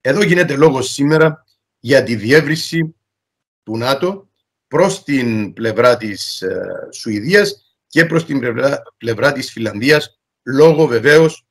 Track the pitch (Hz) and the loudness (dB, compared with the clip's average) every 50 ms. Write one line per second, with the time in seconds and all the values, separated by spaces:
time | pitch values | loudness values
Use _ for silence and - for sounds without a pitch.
0 | _ 127 - 208 202 170 175 175 175 165 143 135 147 160 135 131 117 - - - | _ -2 0 0 2 2 2 2 2 0 0 2 2 2 2 2 -6 -6 -4 -2
1 | 139 143 156 156 160 160 156 - _ _ _ _ _ _ _ _ _ 117 135 131 | 0 0 2 4 2 2 0 -4 _ _ _ _ _ _ _ _ _ 2 2 2
2 | 127 120 120 107 98 110 135 156 151 143 156 160 - - - 165 165 156 - _ | 2 2 -4 -4 0 4 4 4 4 2 -4 -6 -6 -6 -4 -4 -4 -4 -8 _
3 | _ _ _ _ _ _ _ _ _ _ _ _ _ - 110 113 120 127 135 135 | _ _ _ _ _ _ _ _ _ _ _ _ _ -10 -8 -4 -2 -2 0 0
4 | - 180 202 196 - _ _ _ _ _ _ _ _ _ - 151 180 196 190 - | -2 -4 -4 -6 -14 _ _ _ _ _ _ _ _ _ 0 2 2 2 0 -6
5 | _ - 143 135 123 120 113 110 104 95 - - 113 113 107 101 123 123 120 113 | _ -4 -2 -2 0 -2 -2 -2 -4 -6 -8 -6 -6 -4 -2 2 4 4 4 2
6 | 110 107 98 92 - - - - - 95 92 92 95 92 92 - - - - - | -2 -10 -10 -10 -10 -12 -12 -8 -8 -6 -6 -6 -8 -10 -10 -12 -14 -16 -18 -14
7 | - 117 107 104 104 147 180 208 202 - - _ _ _ _ _ _ _ - 151 | -8 -6 -6 -6 -4 0 2 2 2 0 -4 _ _ _ _ _ _ _ 0 0
8 | 165 165 160 165 165 - 147 139 123 123 117 123 131 139 143 143 - - _ _ | 0 2 0 -2 -2 -2 -6 -4 -4 -4 -4 -2 -2 -2 -2 -4 -10 -16 _ _
9 | - 113 113 98 117 143 143 127 127 - - 113 113 107 101 101 113 139 151 151 | -6 -6 -4 0 0 0 0 -2 -8 -12 -10 -8 -8 -6 -6 -2 2 2 2 2
10 | 147 - _ _ _ _ _ _ _ 123 131 135 151 165 160 151 160 143 120 117 | 2 -4 _ _ _ _ _ _ _ -6 2 4 4 4 4 2 2 0 0 0
11 | 117 143 147 156 165 156 156 - _ _ | 2 4 6 6 4 4 0 -4 _ _